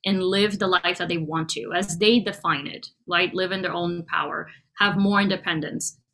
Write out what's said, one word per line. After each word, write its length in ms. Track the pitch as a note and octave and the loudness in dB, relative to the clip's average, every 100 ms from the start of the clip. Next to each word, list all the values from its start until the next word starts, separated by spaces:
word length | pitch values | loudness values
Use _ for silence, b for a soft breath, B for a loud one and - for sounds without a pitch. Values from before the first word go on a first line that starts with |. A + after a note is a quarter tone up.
| F#3 | 2
and 180 | G3 | 0
live 340 | F#3 G3 G#3 G3+ | 2 2 2 2
the 100 | G3 | 2
life 300 | F3+ F3 F3+ | 2 2 -2
that 100 | E3+ | -2
they 100 | E3+ | -2
want 320 | D3+ D#3+ D#3+ | -2 -4 -4
to, 220 | - A#2 | -6 -4
as 240 | F3 F#3+ E3+ | -2 -2 2
they 220 | G#3+ A#3 | 6 6
define 460 | G3+ F#3+ E3+ C#3+ C#3+ | 2 -4 -2 -2 -4
it, 200 | - - _ - | -12 -16 _ -2
right? 260 | F3 F3+ | 0 2
Live 180 | F#3 F#3 | 0 -2
in 100 | F#3+ | -2
their 120 | F#3 | -4
own 320 | E3+ F3 F3 E3 | -2 -2 -4 -4
power, 420 | E3 D3 D#3 D#3+ B _ - | -4 -2 -6 -8 B _ 0
have 180 | G3+ F#3 | 0 4
more 240 | G3 G3+ | 2 4
independence. 800 | G3 F#3 - E3 D3+ D#3+ - - _ | 2 0 -2 -2 -4 -6 -8 -10 _